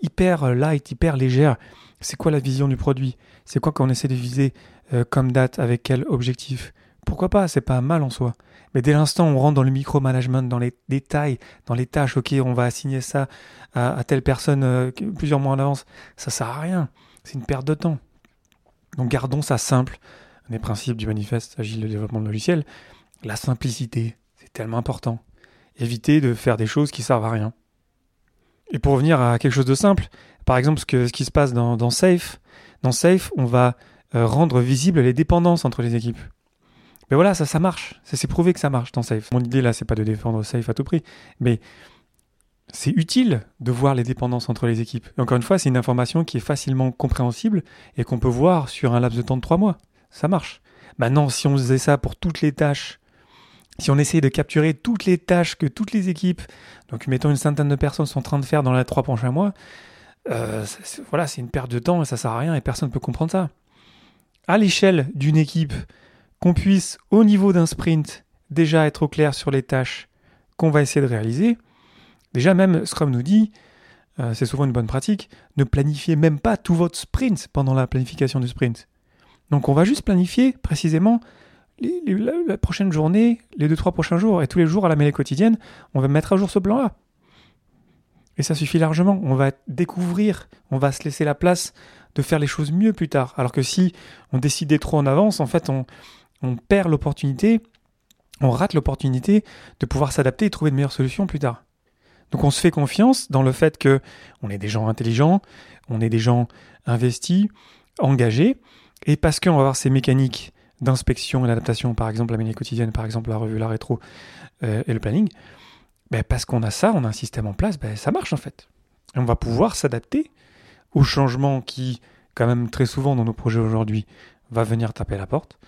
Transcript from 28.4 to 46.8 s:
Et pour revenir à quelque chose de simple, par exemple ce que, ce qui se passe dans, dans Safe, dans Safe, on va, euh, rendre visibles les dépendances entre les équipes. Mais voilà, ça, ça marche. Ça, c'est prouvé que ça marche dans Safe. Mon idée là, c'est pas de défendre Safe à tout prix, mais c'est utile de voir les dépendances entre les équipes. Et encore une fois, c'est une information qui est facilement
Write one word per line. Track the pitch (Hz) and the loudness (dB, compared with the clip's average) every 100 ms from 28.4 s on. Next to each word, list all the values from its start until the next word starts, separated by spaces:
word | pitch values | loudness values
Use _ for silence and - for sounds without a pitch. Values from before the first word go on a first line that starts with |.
| _ _ - | _ _ -10
Et | 117 | -2
pour | 143 | 2
revenir | 135 151 151 | 4 4 4
à | 120 117 | 4 2
quelque | 143 | 2
chose | 127 131 | 2 2
de | |
simple, | 135 202 196 - - - _ - | 4 4 4 -2 -12 -20 _ 2
par | 127 | 4
exemple | 139 156 | 4 0
ce | - | 0
que, | 127 123 | 0 2
ce | |
qui | - 131 | -2 -2
se | |
passe | - 139 | 2 2
dans, | 120 120 117 | 2 0 2
dans | 120 | 0
Safe, | - 185 175 - - _ - - _ | 2 4 2 -2 -16 _ -20 -20 _
dans | 131 | -2
Safe, | 117 170 185 - 359 | 2 4 2 0 -2
on | |
va, | 123 123 123 - - _ _ | 2 4 2 0 -12 _ _
euh, | 120 113 | 0 2
rendre | 131 165 123 | 2 4 2
visibles | 123 135 165 165 | 2 2 2 4
les | 123 | 4
dépendances | 123 160 175 175 170 131 | 2 2 4 4 2 0
entre | 123 | -2
les | 120 | -2
équipes. | 117 117 113 - - _ _ _ _ _ _ - | -2 -4 -8 -14 -20 _ _ _ _ _ _ 0
Mais | 135 | 4
voilà, | 190 | 4
ça, | 175 | 2
ça | 147 160 | -2 0
marche. | 180 - - - | -2 -2 -12 -18
Ça, | - 139 | -10 -6
c'est | 147 | -2
prouvé | - 175 | 0 2
que | 170 | 0
ça | 143 | -2
marche | 131 120 | -2 -4
dans | 131 | -6
Safe. | 117 110 - | -4 -4 -2
Mon | 123 | -2
idée | 120 135 | 0 0
là, | 123 | 0
c'est | 113 | 0
pas | 113 | -2
de | 107 | -2
défendre | 107 107 117 113 | -2 -2 -2 -4
Safe | 107 120 113 | -4 -4 -4
à | |
tout | 113 | -4
prix, | 135 165 - - - - | -2 -4 -4 -16 -20 -4
mais | 123 113 - - - _ _ _ _ _ _ _ _ | -2 -2 -6 -20 -20 _ _ _ _ _ _ _ _
c'est | - 135 | -6 -2
utile | 165 160 254 247 120 - - | 0 0 0 2 0 -4 -8
de | 123 | -6
voir | 120 139 | 0 0
les | 131 | 0
dépendances | 117 131 123 123 - | -2 -4 -4 -2 -4
entre | 117 117 | -4 -2
les | 113 | -2
équipes. | 117 113 - - | -4 -8 -8 -6
Et | |
encore | 117 123 | 0 0
une | |
fois, | 117 190 | 2 0
c'est | 139 | 2
une | 123 | 0
information | 120 123 120 165 | 0 0 0 -2
qui | 160 120 | -2 -4
est | |
facilement | - 143 - 131 | -4 -4 -2 -2